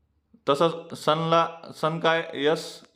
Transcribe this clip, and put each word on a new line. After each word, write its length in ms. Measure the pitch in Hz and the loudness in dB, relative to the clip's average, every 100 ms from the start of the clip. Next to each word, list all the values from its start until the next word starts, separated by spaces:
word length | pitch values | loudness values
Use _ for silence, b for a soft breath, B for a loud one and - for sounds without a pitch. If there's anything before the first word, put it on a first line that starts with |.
| _ _ _ - - | _ _ _ -8 -2
तसंच 440 | 143 170 165 - | 2 2 0 -12
सनला, 760 | 131 - 156 165 165 165 - - 123 | -6 0 0 2 2 2 -4 -18 -4
सन 240 | 160 165 | -4 0
काय? 300 | 165 165 160 | 0 0 -2
एस 500 | 127 143 160 - - - | -2 0 0 -2 -14 -20